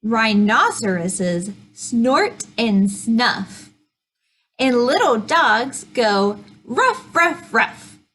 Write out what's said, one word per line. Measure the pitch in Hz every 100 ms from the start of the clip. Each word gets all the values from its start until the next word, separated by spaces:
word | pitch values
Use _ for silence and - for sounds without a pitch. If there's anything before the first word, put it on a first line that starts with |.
Rhinoceroses | 214 226 220 208 208 233 440 - 214 180 175 190 180 175 190 202 -
snort | - - 233 240 285 403 - - -
and | 226 196 196
snuff, | - - 226 240 - 196 - - _ _ _ _ _ _ _ _ -
and | 262 240
little | 247 330 403 226
dogs | - 330 277 214 269 - -
go | - 220 202 202 202 - -
Ruff, | - 254 523 427 -
ruff, | 330 349 - -
ruff. | 226 180 - - - _